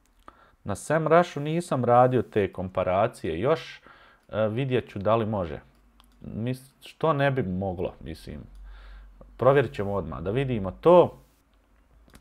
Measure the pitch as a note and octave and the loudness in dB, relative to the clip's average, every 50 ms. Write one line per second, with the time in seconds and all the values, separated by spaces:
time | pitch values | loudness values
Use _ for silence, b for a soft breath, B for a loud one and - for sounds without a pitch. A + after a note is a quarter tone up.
0 | _ _ _ _ _ - b b b b b b - - G2+ - - - D3 E3 | _ _ _ _ _ -20 b b b b b b -10 -10 -8 -8 -4 -4 -2 -2
1 | D#3+ D3+ D#3 E3+ F3 F3 - D3 C#3+ D3+ D#3 E3+ E3+ - E3 C3+ A#2+ A2+ A#2+ B2 | 0 4 4 4 4 2 -2 -8 -6 -4 -4 -4 -4 -4 -2 -2 2 4 6 6
2 | B2+ B2+ B2+ B2 G2+ - - A2 G2+ F2+ - - F#2 F#2 - - F#2 F#2 F2+ G2 | 6 6 4 2 0 0 0 0 0 0 -2 -6 -10 -6 -4 -2 -2 0 2 2
3 | G#2+ B2 C3 - - F#2+ D#2+ E2 G2+ C3+ D#3+ - - - - - b b b b | 0 0 -2 -4 -6 -6 -4 -2 0 0 0 -2 -4 -10 -18 -20 b b b b
4 | b b b b b b - G2+ A2 A2 G#2+ A#2 C#3 C3+ B2+ A#2 - - - G#2 | b b b b b b -4 -2 -2 -2 -2 -2 -2 -2 -2 -2 -2 -4 -8 -6
5 | F#2+ G#2 A2 A#2 A2 G2+ A2 G2+ F2+ E2 C#2+ - - _ _ _ _ _ _ _ | -2 0 0 0 0 -2 -2 -4 -4 -6 -8 -10 -14 _ _ _ _ _ _ _
6 | _ _ _ - - - - - A2 B2 C3 C3 - - _ _ - - - - | _ _ _ -20 -16 -12 -10 -8 -6 -6 -6 -8 -10 -20 _ _ -20 -20 -8 -2
7 | - D#3 D#3+ C#3 C#3 C#3+ C3+ C3 A2 F#2 F#2 F2+ G2 G2 F2+ E2+ F2+ - - - | 0 0 2 2 2 0 2 0 -2 -2 -2 -4 -4 -4 -4 -4 -4 -6 -6 -8
8 | - C#2+ D#2+ - - - D2+ D2 - - - - b b b b b b b b | -14 -14 -14 -14 -14 -14 -14 -14 -16 -18 -20 -20 b b b b b b b b
9 | b b b - - - - - A#2 B2+ C#3 C#3+ B2 A#2 - - G#2 G2+ G2+ G2 | b b b -20 -20 -18 -6 0 4 4 6 4 4 0 -2 -6 -6 -4 -4 -4
10 | E2+ E2 D2+ B1+ E2 F#2 G#2 C3 C#3 C3 B2+ A2 F#2+ F#2 F2+ - - D#3+ F3 F3+ | -4 -6 -8 -8 -6 -4 -2 -2 -2 -2 -4 -4 -4 -6 -6 0 6 8 8 8
11 | D#3 G#2+ - - - _ _ _ _ _ _ _ _ _ _ _ _ _ _ _ | 8 6 2 -8 -20 _ _ _ _ _ _ _ _ _ _ _ _ _ _ _
12 | _ _ - - | _ _ -20 -16